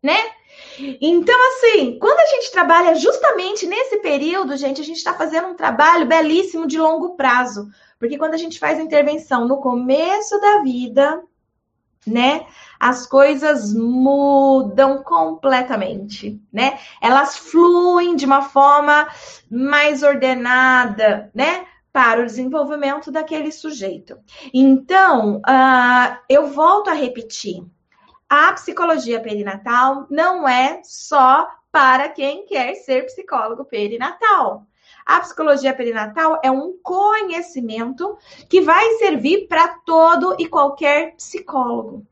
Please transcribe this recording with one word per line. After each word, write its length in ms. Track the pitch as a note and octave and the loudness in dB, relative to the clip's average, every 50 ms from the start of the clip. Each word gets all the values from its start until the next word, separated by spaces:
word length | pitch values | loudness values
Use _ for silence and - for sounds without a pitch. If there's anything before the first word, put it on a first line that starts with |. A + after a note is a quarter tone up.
| - | -2
né? 140 | C#4 E4 G#4+ A4+ A4+ - _ _ _ _ - - - - - C4+ C#4 C4 - | -2 -2 -2 -2 -6 -12 _ _ _ _ -20 -20 -20 -18 -14 -12 -12 -10 -4
Então, 360 | C4 D#4 E4+ F4 - - A#4+ B4+ B4 B4+ | -2 2 2 2 2 2 2 4 4 2
assim, 500 | C5 - - A#4 A4 G#4 C#4 A#3+ - - | 2 2 2 4 4 4 0 0 -4 -2
quando 200 | - G#4+ D5 E5 | 0 2 4 4
a 60 | D#5+ | 4
gente 260 | - C#5+ A#4+ - - | 2 2 -2 -4 -4
trabalha 440 | - F#4 F4 - E4 E4+ F4 E4+ D#4+ | -2 0 2 4 4 4 6 4 2
justamente 720 | D4+ B3+ B4 D5 - - D5+ A#4+ F4+ F4+ F#4+ G#4+ G#4 F#4 E4+ | 2 2 0 0 2 0 0 0 0 -4 -6 -6 -6 -6 -6
nesse 320 | F#4+ A4 C5 C5 A4+ G#4 | -4 -4 -4 -2 -4 -4
período, 580 | G#4 E4+ D4 C#4 C#4 D#4 F4 F#4+ F#4+ C4 C#4+ C4+ | -2 -2 -2 -2 -2 -2 -4 -4 -4 -6 -6 -6
gente, 240 | C#4 C4+ C#4 - | -4 -6 -6 -6
a 20 | D4+ | -10
gente 200 | D4+ E4 D#4+ - | -12 -12 -10 -6
tá 100 | - F4 | -8 -6
fazendo 360 | - D#4+ D#4 D#4+ D#4+ E4+ F#4 | -4 -6 -4 -4 -4 -4 -6
um 60 | F4 | -10
trabalho 500 | - - - - - D4 D#4 F4+ F4 D#4 A#3+ | -6 -6 -4 0 2 4 4 4 2 2 2
belíssimo 580 | D#4+ E4 D#4+ D4+ D#4 F4 F#4+ F#4 - E4 E4 | 2 2 2 2 0 0 0 -2 -6 -6 -6
de 140 | C#4+ C#4+ D#4+ | -4 -2 0
longo 360 | D#4+ D#4 D#4+ D#4+ F4 F4 F4+ | 0 0 0 -2 -4 -8 -6
prazo. 540 | - C4 B3+ A#3+ B3 B3+ A#3 G#3 G#3 G#3 G#3 - _ _ _ _ _ | -2 0 2 2 2 0 -2 -6 -12 -14 -16 -18 _ _ _ _ _
Porque 180 | A#3 A#3+ C#4+ C#4+ | -8 -8 -6 -4
quando 160 | D#4 D#4+ D#4+ | -4 -4 -4
a 40 | D#4+ | -6
gente 220 | E4 E4 D#4+ - | -8 -8 -12 -6
faz 200 | - D4+ D#4 D#4+ | -4 -4 -4 -4
intervenção 680 | D#4+ D#4+ - D4 D4 C#4+ D4+ D4+ - _ C4+ B3 A#3 | -4 0 0 2 2 2 -2 -6 -6 _ -4 -2 0
no 120 | A#3+ C4+ C#4 | -2 -2 -2
começo 840 | - B3+ A#3+ A#3+ B3 B3+ C4 D4 D#4+ F4 F#4+ G#4 G#4 - G#4 G#4 | -2 -4 -4 -2 0 0 0 0 2 0 -2 -2 -4 -2 -4 0
da 220 | - G4+ G#4 G#4 | 2 4 4 4
vida, 600 | D4+ C4 B3 A#3+ B3 A#3+ - C4+ C#4 D4 D#4 F4 F4+ _ _ _ _ _ _ _ _ _ _ _ _ _ _ _ _ G#3+ | 2 0 -4 -4 -6 -2 0 2 2 2 0 -4 -10 _ _ _ _ _ _ _ _ _ _ _ _ _ _ _ _ -4
né, 380 | A3 A#3 B3 C4 D4 D#4+ - - _ _ - - - _ | -2 0 2 2 0 -2 -6 -14 _ _ -20 -20 -8 _
as 260 | - A#3+ C4 B3+ - | -2 -2 -2 -2 -6
coisas 680 | - - C4+ C#4 D4 D4+ C4+ D4 D4+ D4+ C4 G#3+ G#3 G#3 | 0 4 4 4 4 4 0 0 0 0 0 -2 -4 -4
mudam 1300 | A3+ A3+ A#3 B3 B3+ B3+ C4+ C#4 C#4 C#4 C#4+ C#4 C#4 C#4 C4+ C4+ C4 C4 G3+ - - C4+ C4+ C#4 C#4 - | -2 -2 -2 0 2 2 2 2 2 2 2 4 4 4 4 4 2 0 -2 2 2 2 2 2 -4 -4
completamente, 1400 | - - - D#4+ D#4+ D#4+ - - C#4 C4 B3+ B3 B3+ B3 G#3 F#3+ F#3 - G3 G3 - - - - G#3 G#3 - _ _ | -2 0 0 0 -2 -4 -4 -2 0 0 0 -2 -4 -6 -6 -6 -8 -8 -12 -14 -14 -16 -14 -14 -14 -14 -14 _ _
né? 280 | - A3 B3 C4+ - - - - - _ | -6 -4 -4 -4 -4 -6 -16 -20 -16 _
Elas 360 | - A#3 B3+ C#4 C#4+ - - - | -2 2 2 2 2 0 -6 -12
fluem 800 | - - - D#4+ E4+ F4 F4 F4 F4+ F4+ F4 F4 F4 F4 F4 | -18 -2 2 4 4 6 4 4 2 2 2 2 0 0 -2
de 100 | C4+ C4+ | -2 0
uma 160 | C4 C4+ C#4 | 2 2 2
forma 640 | C#4 C#4 _ C#4 C#4 C#4 C#4+ D4 D4 D4 D4 D4 D4+ D4+ - - - - - - _ _ | 0 0 _ 4 6 6 6 4 4 4 2 2 2 -2 -6 -20 -20 -20 -20 -20 _ _
mais 500 | A3 A#3+ C4 C#4 D4 D4 D4 D4+ D4+ C4+ | -6 -4 -4 0 0 2 2 2 0 2
ordenada, 1300 | D4 C#4+ C#4+ C4+ C4 C4 B3+ B3 A#3+ A#3+ B3+ B3+ C4 C4 B3+ B3+ B3 A#3+ G#3 G#3 A3 G#3+ F#3+ - - - _ | 2 2 2 2 0 -2 -2 -2 -2 0 0 2 4 4 4 2 2 0 -2 0 0 0 0 0 -6 -12 _
né, 300 | A3 C4 D#4 F4 F#4 F#4 - _ _ _ _ | -4 -2 -2 -2 -4 -10 -16 _ _ _ _
para 300 | _ C#4 B3+ A#3 A3+ A3+ | _ 2 2 2 2 0
o 40 | A#3+ | -2
desenvolvimento 840 | A#3 G#3 B3 B3+ C4 C#4 D#4 C#4+ C4 D4+ D4 C#4+ C#4 C#4 D4+ D4+ - | -4 -6 -8 -8 -6 -4 -4 -4 -4 -4 -4 -4 -4 -4 -6 -8 -8
daquele 400 | C4 D#4 D#4 D#4 D#4+ D#4 D4 D#4 | -8 -6 -6 -6 -8 -8 -8 -8
sujeito. 680 | D4+ - - D#4 D4 B3 F#3+ G3 F3+ - - _ - - _ _ - - - C4+ - | -10 -12 -14 -14 -12 -10 -10 -10 -10 -10 -16 _ -20 -20 _ _ -20 -20 -20 -4 2
Então, 880 | B3+ C4+ C4+ C4+ C4 - _ F#4 F#4+ F#4+ F#4 D#4 B3 G#3+ G#3 G3+ G#3 - | 4 4 6 4 2 0 _ 2 4 4 4 4 2 0 -2 -4 -4 0
ah, 760 | - C4+ C4 C4 C4 B3+ B3+ B3 B3 B3 B3 B3 B3+ - - _ _ | 2 4 4 6 4 4 4 4 4 4 2 2 0 -2 -10 _ _
eu 180 | C4 C#4+ D#4 C#4+ | 2 2 2 0
volto 420 | C#4 C#4 D#4 E4+ F#4+ G#4 G#4 G4 | -2 2 2 4 4 2 2 -2
a 40 | E4 | -4
repetir. 720 | D4 C#4+ B3 B3 A#3 A3+ - - - - G#3 F3 F3+ - - _ _ _ _ _ _ _ _ _ _ _ _ | -4 -4 -6 -6 -10 -16 -16 -16 -14 -12 -12 -12 -12 -14 -20 _ _ _ _ _ _ _ _ _ _ _ _
A 240 | C#4 C#4+ D#4 F4+ G4 | 2 4 4 4 2
psicologia 680 | - - - - - F4 E4+ D#4+ C#4+ B3 A#3 A#3 A3 | 0 -10 -12 -6 -4 -2 0 0 -2 -2 -6 -6 -6
perinatal 840 | A3+ A3+ G#3+ G#3 G3+ G3+ F#3+ G3+ - A#3 A#3+ A#3+ B3+ C4 C4+ C#4 C#4 - | -6 -8 -8 -8 -6 -8 -10 -10 -6 -2 2 2 2 2 0 -2 -6 -8
não 380 | C#4 D4 E4 F4 F#4 F4+ D#4 C4 | -2 0 0 0 0 0 0 0
é 320 | B3 B3 C4 C#4 - - - | 2 2 0 0 -2 -6 -16
só 680 | - - - - - D4+ D4 C4+ B3+ C4 D4+ E4+ - - _ _ _ | -20 -20 -20 -10 -4 0 2 4 4 4 2 0 -4 -10 _ _ _
para 360 | _ D#4 C#4 C4 B3+ C4 C#4 D#4 | _ 2 4 4 2 2 0 -4
quem 380 | - - C#4 C#4 D4 F#4 G4+ | -6 -6 -6 -6 -6 -8 -10
quer 300 | _ G4 C#4+ B3 A#3+ - | _ -4 -4 -4 -4 -8
ser 320 | - - - C4 B3+ C4+ - | -12 -6 -4 -4 -4 -4 -6
psicólogo 580 | - - G4+ - D4+ B3 G#3+ A3 A#3 A#3+ C#4 | -14 -16 -12 -6 -4 -4 -4 -4 -8 -10 -14
perinatal. 1000 | _ - G#3 G#3 G3+ G#3+ A#3 B3+ D4+ F4 - A4+ A4 G4+ F4+ C4 G#3 F3+ - _ _ _ _ _ _ _ _ - | _ -8 -6 -6 -6 -6 -6 -8 -8 -8 -2 0 2 2 2 0 -2 -6 -10 _ _ _ _ _ _ _ _ -4
A 160 | - - E4+ | 0 0 0
psicologia 520 | F4 - - - D#4 D#4 C#4+ C#4 C4+ C4+ C4 | 0 -4 -8 -4 2 2 2 2 2 -2 -4
perinatal 680 | C4 B3 A#3 A3+ A3 G#3+ G#3+ G#3+ E4 D#4+ D#4+ D#4+ D#4+ D#4 | -2 -6 -6 -4 -6 -8 -8 -4 -2 0 0 0 0 0
é 80 | C4 | 0
um 260 | C4 C4+ C#4+ F4+ F#4 F#4 _ | 0 0 -4 -8 -12 -14 _
conhecimento 1300 | - F4+ F#4 G4 G#4 G#4 G#4+ G#4 F#4 E4 E4+ F4 - - C4+ A#3+ A3+ A3 A3+ A#3 A#3+ C4 - F4 G4+ G#4+ - _ _ - - - _ | -6 -2 0 0 2 0 0 -2 -4 -8 -8 -10 -10 -10 -10 -10 -8 -8 -8 -8 -10 -8 -10 -10 -10 -10 -12 _ _ -20 -20 -10 _
que 140 | - F#4+ | 2 2
vai 300 | D#4+ D4+ E4 F4+ A4 A4+ A4+ A4+ | 4 6 4 4 4 2 0 2
servir 480 | A4+ G4 D#4 B3+ G#3 C#4 F4 G4+ - - | 0 0 0 0 0 0 0 0 -2 -2
pra 200 | E4+ D#4 E4+ E4+ - - _ | 0 0 0 0 -2 -12 _
todo 520 | - E4 D#4+ D#4+ E4 E4+ - D4+ F#4 - - | 0 2 4 6 6 4 2 0 -2 -2 -4
e 100 | E4 D#4+ | -6 -4
qualquer 680 | - D#4+ C#4+ C#4 C#4 - D#4+ C#4+ C#4+ D4 D#4+ D#4+ - | 0 0 0 0 0 -2 0 0 0 0 -2 -4 -10
psicólogo. 880 | _ - - - G4+ - - - C4+ B3 B3 A#3+ A#3 A3 - G3+ G#3 - _ | _ -20 -14 -14 -14 -14 -8 -6 -6 -4 -4 -6 -8 -8 -12 -16 -20 -20 _